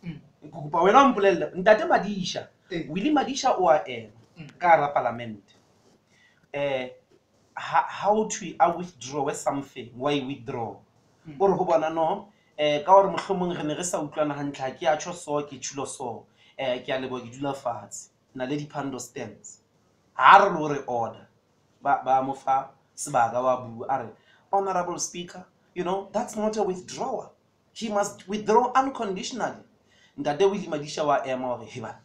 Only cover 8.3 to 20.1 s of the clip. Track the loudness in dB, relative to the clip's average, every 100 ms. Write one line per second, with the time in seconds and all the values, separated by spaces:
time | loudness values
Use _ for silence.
8.3 | -4 -10 2 2 2 -8 -12 -8 -4 -4
9.3 | -2 -4 -4 -8 -14 -16 -6 -2 -2 -4
10.3 | -10 -8 -8 -8 -10 _ _ _ _ -20
11.3 | 0 2 2 4 2 2 0 0 -2 -8
12.3 | _ _ -2 0 0 6 8 8 0 -4
13.3 | -2 -2 -4 -4 -4 -4 -4 -6 -4 -2
14.3 | -2 -6 -6 -8 -4 -2 -2 -4 -12 -4
15.3 | -4 -4 -10 -10 -8 -8 -8 -10 -10 -16
16.3 | _ _ -8 -4 -4 -4 -6 -4 -8 -10
17.3 | -8 -6 -4 -6 -8 -10 -18 -18 _ _
18.3 | -10 -6 -6 -6 -8 -8 -8 -12 -12 -12
19.3 | -14 -20 -20 _ _ _ _ _